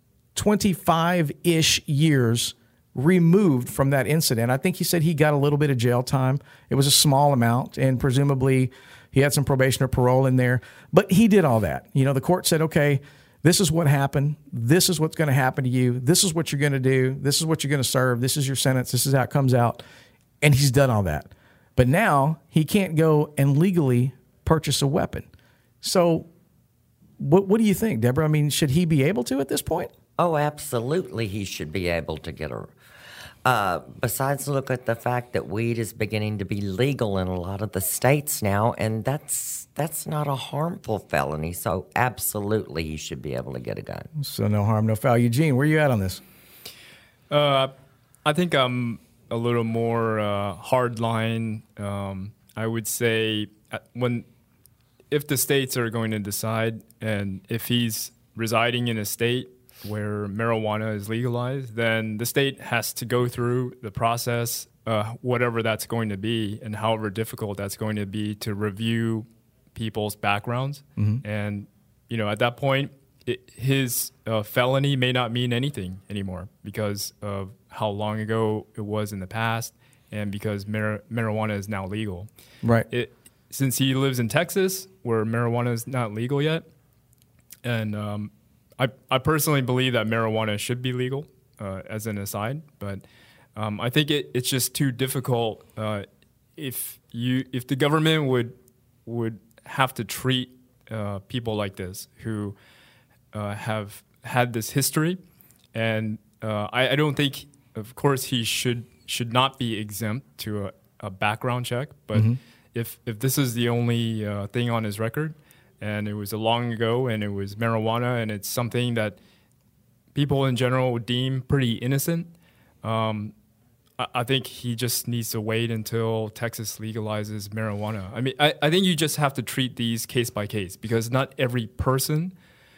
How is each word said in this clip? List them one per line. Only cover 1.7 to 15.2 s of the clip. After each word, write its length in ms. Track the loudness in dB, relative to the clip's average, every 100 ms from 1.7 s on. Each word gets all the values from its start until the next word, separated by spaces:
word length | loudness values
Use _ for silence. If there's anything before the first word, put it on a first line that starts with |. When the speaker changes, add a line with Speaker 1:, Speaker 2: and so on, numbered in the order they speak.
| 0 0
Speaker 1:
years 680 | 4 6 6 4 2 -2 -8 _ _ _
removed 720 | 0 4 6 8 6 6 4 0
from 220 | 0 2
that 160 | 2 2
incident. 440 | 2 2 2 2
I 60 | 2
think 200 | 0 0
he 80 |
said 180 | 0 2
he 100 | 2
got 220 | 4 4
a 20 | 4
little 220 | 4 4
bit 120 | 2
of 60 | 4
jail 260 | 4 2
time. 360 | 2 2 2 0 -4 -20 0
It 60 | 2
was 100 | 4
a 40 |
small 420 | 6 6 6 6
amount, 440 | 6 4 4 0 0
and 220 | 2 2
presumably 680 | 2 4 2 4 4 4 2 -2 -20 -20 0
he 100 | 4
had 120 | 4
some 100 | 4
probation 400 | 2 4 4 4
or 40 | 2
parole 380 | 4 6 6 6
in 100 | 4
there. 240 | 4 2 -2 -16 2
But 200 | 4 6
he 160 | 6 8
did 160 | 6
all 160 | 6 4
that. 280 | 2 -2 -2
You 120 | 2
know, 80 | 2
the 80 | 2
court 260 | 2 0 2
said, 140 | 0
"Okay, 380 | 2 2 4 2 -2 -20 _ _
this 180 | 4 6
is 100 | 4
what 160 | 4 4
happened. 500 | 4 2 2 0 -2 -8
This 360 | -4 2 4 4
is 100 | 2
what's 160 | -2
gonna 180 | 0